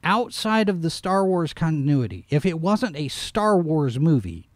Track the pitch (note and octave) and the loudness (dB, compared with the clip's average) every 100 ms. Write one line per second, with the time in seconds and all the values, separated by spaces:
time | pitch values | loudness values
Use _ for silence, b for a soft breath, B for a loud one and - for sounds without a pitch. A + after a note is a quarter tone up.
0 | - G#3 A#3+ - A3 A3 G#3+ F#3 E3 - | 0 0 -2 -6 0 2 2 0 -2 -4
1 | F#3 F#3+ F#3+ F#3 D#3+ - E3 D#3 C#3 C#3+ | -2 0 2 0 -2 -2 -2 0 2 2
2 | A#2+ F#2 - D3 F#3 E3 E3 G#3+ A#3+ D3 | 0 -8 -2 0 0 -2 0 0 -2 -4
3 | C#3+ - - - G#3+ G3+ E3 D#3 C#3+ A#2 | -8 -8 -6 0 2 2 2 0 0 2
4 | D#3+ D3 F2+ E2+ - | 2 2 0 -12 -16